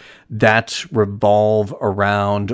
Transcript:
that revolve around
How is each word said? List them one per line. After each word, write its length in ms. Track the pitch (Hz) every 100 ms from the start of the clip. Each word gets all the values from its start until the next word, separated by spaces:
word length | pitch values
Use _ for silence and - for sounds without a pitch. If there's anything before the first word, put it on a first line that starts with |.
| - - -
that 560 | 110 110 110 - - -
revolve 840 | 113 101 101 104 104 107 107 101 160
around 720 | 113 98 101 104 101 104 101